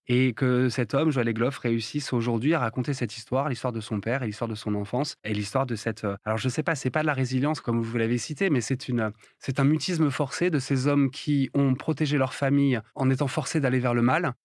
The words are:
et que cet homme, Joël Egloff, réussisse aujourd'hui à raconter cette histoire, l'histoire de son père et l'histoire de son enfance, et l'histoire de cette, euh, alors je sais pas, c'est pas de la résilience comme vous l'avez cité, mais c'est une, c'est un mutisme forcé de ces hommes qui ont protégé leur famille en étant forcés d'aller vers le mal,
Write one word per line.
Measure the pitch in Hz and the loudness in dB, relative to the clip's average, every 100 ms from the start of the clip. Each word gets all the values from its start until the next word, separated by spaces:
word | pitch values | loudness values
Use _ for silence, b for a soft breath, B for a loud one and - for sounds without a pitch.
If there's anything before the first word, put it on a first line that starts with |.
| - | 0
et | 123 131 | 2 2
que | 110 127 123 127 | 2 2 2 2
cet | 131 117 | 0 0
homme, | 139 160 | 2 2
Joël | 131 117 | 2 0
Egloff, | 110 120 135 | 0 -2 0
réussisse | 120 117 - 147 - | -2 -2 -2 -6 -2
aujourd'hui | 120 117 117 135 | -2 0 0 0
à | 160 | 0
raconter | 117 - 127 | 0 -2 -4
cette | 135 123 - | -2 -4 -8
histoire, | - 131 143 | -4 -2 -2
l'histoire | 123 127 | -2 -4
de | 113 | -4
son | - 104 | -4 -4
père | 110 131 | -2 -2
et | 117 | -2
l'histoire | 101 113 | -4 -6
de | |
son | 107 107 104 | -4 -2 -2
enfance, | 104 127 123 - | -2 -2 -4 -6
et | 107 | -4
l'histoire | 104 101 135 131 | -4 -2 -2 -2
de | |
cette, | 113 113 104 | -4 -4 -4
euh, | 104 98 | -4 -4
alors | 107 110 | -4 -2
je | 131 | -2
sais | 156 | -2
pas, | 151 151 | -2 -2
c'est | 135 | -2
pas | 156 | 0
de | 156 | 0
la | |
résilience | 135 127 127 143 156 | 0 0 0 0 -2
comme | - 117 | 0 0
vous | 113 117 | 0 0
l'avez | 113 123 | 0 0
cité, | - 147 196 | -2 -2 0
mais | 135 | 2
c'est | - 131 - | 0 -4 -2
une, | 120 110 - b b | 0 -2 -4 b b
c'est | - 135 | -4 2
un | |
mutisme | 139 151 180 165 151 | 4 4 0 2 2
forcé | 131 139 - 180 | 2 -2 0 0
de | 151 | 0
ces | - 135 135 | 0 0 2
hommes | 143 135 | 4 2
qui | - - 143 135 | 0 0 0 2
ont | 139 139 | 2 2
protégé | 127 - 151 147 143 | 2 0 -2 0 2
leur | 131 | 0
famille | - 135 143 139 117 - | 0 2 4 4 2 -2
en | - 131 | 0 2
étant | 131 143 | 2 0
forcés | - 131 160 | -2 -2 0
d'aller | 135 131 | 2 2
vers | 123 | 2
le | 120 | 4
mal, | 120 160 160 - | 4 2 0 -6